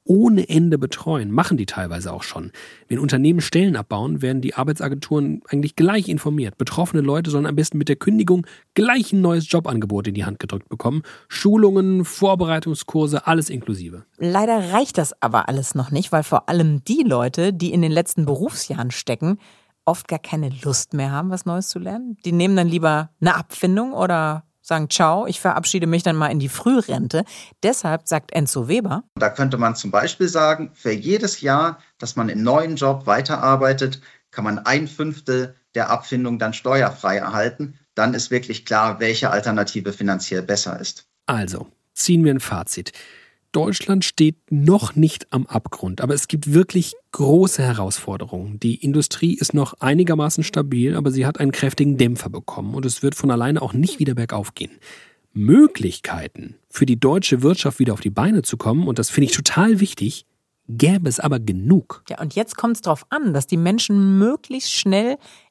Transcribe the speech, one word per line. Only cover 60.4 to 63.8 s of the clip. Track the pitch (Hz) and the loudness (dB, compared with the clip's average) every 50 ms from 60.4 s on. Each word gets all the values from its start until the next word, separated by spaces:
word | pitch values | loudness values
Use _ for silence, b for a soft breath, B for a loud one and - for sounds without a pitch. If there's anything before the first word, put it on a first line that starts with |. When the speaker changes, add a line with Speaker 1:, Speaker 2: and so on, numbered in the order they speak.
| _ _ _ _ _ | _ _ _ _ _
Speaker 1:
gäbe | - 117 117 139 160 190 196 170 139 | -6 0 4 4 6 4 4 2 0
es | 120 - | -2 0
aber | - 147 139 120 | 0 0 0 0
genug. | 110 107 92 92 98 131 190 180 - - - - _ | -2 -2 -2 0 4 4 4 4 4 0 -12 -16 _
Speaker 2:
Ja, | - - - | -14 -10 -8
und | - 147 - | -8 -6 -4
jetzt | 202 - - - | -4 -4 -4 -6
kommt's | - - 233 233 - | -4 -2 -2 -2 -2
drauf | - 180 151 - - - | 0 -2 -2 -2 -2 -6
an, | 269 302 302 208 147 | -4 -2 0 0 0
dass | 139 135 | 0 0
die | - 185 | 0 0
Menschen | 165 165 175 202 233 | 0 2 2 2 0